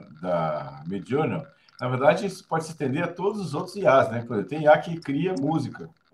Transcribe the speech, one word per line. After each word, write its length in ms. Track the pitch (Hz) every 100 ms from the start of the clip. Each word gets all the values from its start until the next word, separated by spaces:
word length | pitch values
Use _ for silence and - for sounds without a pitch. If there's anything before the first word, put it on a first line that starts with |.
| - 78
da 600 | 90 85 80 73 71 71 80
Midjourney, 560 | 98 85 135 135 85 - _ _ -
na 100 | 127
verdade, 360 | 127 143 165
isso 220 | 196 - -
pode 160 | 165
se 60 | 160
estender 320 | - 143 143
a 60 | 175
todos 320 | - 196 214
os 120 | 165
outros 240 | 151 180 202
I 100 | 165
As, 240 | 135 -
né? 120 | 117
Por 120 | 113
exemplo, 140 | 110 -
tem 140 | 151
I 60 | 147
A 100 | 156
que 200 | - 165
cria 360 | - 139 185 185
música. 520 | 143 160 117 - 85 _ _